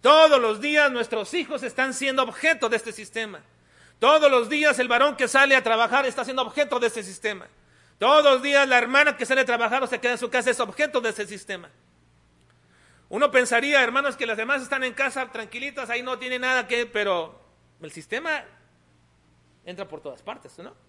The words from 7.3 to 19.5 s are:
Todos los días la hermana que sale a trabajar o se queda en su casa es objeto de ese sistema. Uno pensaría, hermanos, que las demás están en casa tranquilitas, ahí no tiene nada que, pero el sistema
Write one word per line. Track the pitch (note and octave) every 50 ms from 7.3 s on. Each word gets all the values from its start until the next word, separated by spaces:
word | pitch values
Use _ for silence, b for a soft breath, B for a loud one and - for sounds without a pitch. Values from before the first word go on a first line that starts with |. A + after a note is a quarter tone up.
| G#3 F#3 F3 - _ _ b b b b b b b b
Todos | G3 A#3+ C#4+ D4+ D4+
los | C#4+ C4+ C4 B3
días | C#4+ C#4+ C#4 C#4 C4+
la | B3+
hermana | B3 A#3+ A#3+ C4 C#4 D4 D4 C#4+
que | - B3
sale | - C4+ C4+ C4
a |
trabajar | - A#3+ A#3 A#3 A3 A#3+ C4 C4+
o |
se | - B3+ A3
queda | - A#3+ B3
en | A3+
su | A#3+ A3+
casa | - B3+ A#3+ B3+
es | B3 -
objeto | B3 G#3 - - D4+ D4 D4+ C4
de | A#3 A3+
ese | G#3 - G#3
sistema. | - G#3 F#3+ - - G3+ F3+ E3+ D3+ _ _ _ _ _ _ _ _ _ _ _ _ _ _ _ _ b b b b b b b b b b b b
Uno | - G#3 C#4+ C#4+
pensaría, | - B3+ B3 A#3+ A#3+ A#3 A#3 C#4+ D4 C#4 B3+
hermanos, | A#3 A#3 C4+ C#4+ C#4+ B3+
que | - C4
las | A#3 A3
demás | G#3 A3+ A#3+ C#4 C#4 B3+
están | G#3+ C#4 C4 C4
en | B3+ A#3+
casa | - C#4 C4+ B3 C#4 C4 B3+
tranquilitas, | - A3+ A3 G#3 - A#3+ B3+ C#4+ C4 C#4+ C4 G#3+
ahí | A#3 A#3+ B3
no | B3+ B3+ B3
tiene | B3 B3+ B3+ B3
nada | B3+ B3+ C4 B3+ B3
que, | - B3 A#3 A#3+
pero | A#3 - G#3 G#3 G3 F#3 F3 D#3+ D#3+ - - _ _ _ _ _ _ _ _
el | E3 D#3 -
sistema | E3 D3+ _ G#3 A#3+ D#4+ E4+ D#4 C#4+ - - _ _ _ _ _ _ _ _ _ _ _ _ _ _ _ _ _ _ _ _